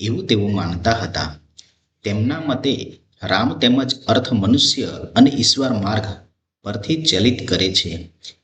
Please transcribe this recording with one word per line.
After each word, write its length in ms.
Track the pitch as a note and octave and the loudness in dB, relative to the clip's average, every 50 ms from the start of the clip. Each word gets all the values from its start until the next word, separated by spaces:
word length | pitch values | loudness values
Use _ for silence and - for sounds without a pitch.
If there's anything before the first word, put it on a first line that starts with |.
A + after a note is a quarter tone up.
એવું 260 | - G#2 A#2+ F3 F#3 | -6 -4 -4 -4 0
તેઓ 220 | - A#2+ G#2 G2+ G2+ | 0 0 0 2 0
માનતા 440 | G#2 G2 F2+ F2 E2+ F2 - A2+ A2+ | -2 -2 -2 -4 -6 -2 -2 -2 -2
હતા. 460 | A#2 - - - - D2+ D2+ - - _ _ _ _ - _ _ _ _ _ _ _ _ | 0 -4 -6 -6 -8 -8 -8 -10 -14 _ _ _ _ -20 _ _ _ _ _ _ _ _
તેમના 360 | G#2+ G2+ G#2+ G#2+ B2+ D3+ D#3+ D#3 | -4 -2 -2 -2 -2 -2 -4 -4
મતે 540 | D3 B2+ - - C#3 A#2+ - - - - - _ _ _ _ - | -4 -4 -2 -2 -2 -2 -2 -6 -12 -14 -20 _ _ _ _ -6
રામ 360 | G#2 F#2+ G2 A2+ C#3 D#3+ - | -4 -2 0 0 0 -2 2
તેમજ 460 | - B2 B2+ C3+ C3 B2+ - - - | 2 4 4 4 2 0 -4 -6 -2
અર્થ 280 | - A2+ B2+ B2 - - | 0 0 0 2 0 0
મનુષ્ય 540 | A2 G2 G#2 B2 C#3+ - - - - - | 2 4 4 4 4 4 2 0 -2 -4
અને 440 | - - - - - - - C3 C#3+ | -6 -6 -10 -12 0 6 8 8 8
ઈશ્વર 420 | - - A2+ - - C3+ C3+ B2+ A#2+ | 6 2 0 0 2 0 0 0 0
માર્ગ 320 | G#2 G2 G2+ A2 A2 G#2 G#2 F2+ - - _ _ _ _ _ _ _ _ | -2 -2 -2 -2 -2 -2 -4 -8 -12 -14 _ _ _ _ _ _ _ _
પરથી 420 | G2+ G#2 G#2+ G2+ - D#3+ D#3 - | -8 -8 -8 -2 -2 -2 0 0
ચલિત 440 | - F2+ F#2 G2+ B2 B2+ B2 - - | 0 0 2 2 2 0 0 -2 -4
કરે 260 | F2+ F2 F#2+ F#2+ F#2+ | -2 0 0 0 0
છે. 380 | - - E2+ E2 E2+ E2 - _ _ _ - - _ | -2 -2 -2 -8 -10 -12 -14 _ _ _ -20 -20 _